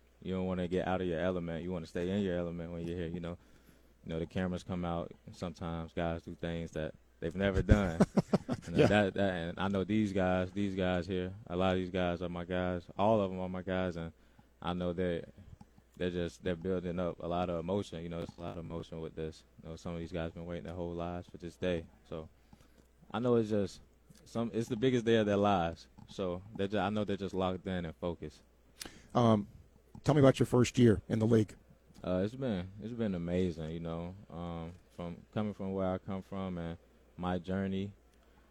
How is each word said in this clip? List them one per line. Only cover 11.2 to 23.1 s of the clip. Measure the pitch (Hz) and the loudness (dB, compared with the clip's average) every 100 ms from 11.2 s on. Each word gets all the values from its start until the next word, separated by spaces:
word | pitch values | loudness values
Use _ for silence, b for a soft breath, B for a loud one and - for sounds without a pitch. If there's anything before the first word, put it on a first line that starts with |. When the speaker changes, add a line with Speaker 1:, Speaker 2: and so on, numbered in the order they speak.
| 90 98 - | -4 -6 -6
Speaker 1:
a | 87 | 0
lot | 92 | 2
of | 92 | 2
these | 90 | 0
guys | 90 90 87 | 0 0 0
are | 87 | -4
my | 87 87 | -6 -4
guys. | 90 90 90 - - | -2 0 -2 -4 0
All | 101 113 | 4 4
of | 98 | 2
'em | 92 | -2
are | 92 | -4
my | 92 | -6
guys, | 90 92 92 85 | -2 0 0 -2
and | 82 - b b b - | -8 -12 b b b -10
I | 82 | -6
know | 90 90 | -2 -2
they, | 87 90 85 - - - - - - - - | 0 0 -2 -6 -16 -20 -20 -20 -20 -16 -6
they're | 90 | -4
just, | 87 85 - | -2 -4 -4
they're | 92 85 | -4 -4
building | 90 92 87 87 | -2 -2 -2 -2
up | 87 - | -2 -4
a | 85 | -2
lot | 87 90 | 0 0
of | 85 | -2
emotion. | 85 101 98 82 | -2 -2 -2 -8
You | 85 | -8
know, | 85 | -6
there's | 85 - | -8 -10
a | |
lot | 87 92 | -10 -10
of | |
emotion | 85 85 - 80 | -8 -8 -8 -10
with | 80 - | -10 -6
this. | 80 - - - | -8 -8 -18 -20
You | - | -14
know, | 82 | -12
some | 92 | -8
of | 85 | -8
these | 82 | -6
guys | 87 82 | -4 -6
been | 85 85 | -6 -10
waiting | 85 | -8
their | 82 | -8
whole | 90 85 | -8 -6
lives | 85 85 87 90 | -6 -6 -8 -10
for | 90 | -14
this | 85 - | -14 -4
day. | 92 85 82 - - | -2 -2 -4 -14 -12
So | 82 78 _ b b b b b _ - | -12 -12 _ b b b b b _ -8